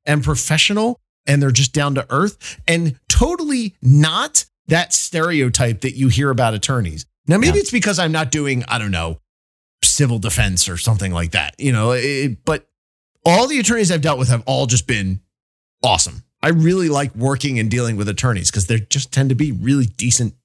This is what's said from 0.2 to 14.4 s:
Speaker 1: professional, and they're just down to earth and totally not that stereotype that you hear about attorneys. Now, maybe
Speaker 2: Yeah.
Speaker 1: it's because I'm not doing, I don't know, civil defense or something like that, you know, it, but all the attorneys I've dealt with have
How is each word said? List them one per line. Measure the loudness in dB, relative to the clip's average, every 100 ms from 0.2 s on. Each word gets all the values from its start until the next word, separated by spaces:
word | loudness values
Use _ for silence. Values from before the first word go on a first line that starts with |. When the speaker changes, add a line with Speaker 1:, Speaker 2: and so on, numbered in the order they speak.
Speaker 1:
professional, | 0 -2 -2 0 2 0 -2 -4 _ _ 0
and | 2
they're | 4
just | 4 2
down | 0 -2 -2
to | -2
earth | 0 -2 -4 -14 -8 -2
and | 0 0 -4 -2
totally | 2 2 0 -2 -2 -4 0
not | 4 6 4 0 -2 -4 -4 _ 0
that | 0 2
stereotype | -2 -4 -2 0 2 0 2 0 -2
that | -4 0
you | 2
hear | 2 2
about | 2 0
attorneys. | 0 -2 -2 -4 -6 -14 _ 0
Now, | 2
maybe | 4 2
Speaker 2:
Yeah. |
Speaker 1:
it's | 0
because | 0 0 0
I'm | 0
not | 0 -2
doing, | -2 -2 -4 -2
I | -4
don't | -2
know, | -4 -4 -8 -14 _ _ _ _ _
civil | 0 2 0 0
defense | -2 0 0 0 -2
or | -2
something | -2 -2 -2
like | -4 -2
that, | -2 -4 -4
you | -2
know, | 0 0
it, | 0 -2 -2 -4 -4
but | -4 -4 -6 _ _ _ _ _
all | 2 4 4
the | 0
attorneys | 0 0 2
I've | 2
dealt | 0 0
with | 0
have | 0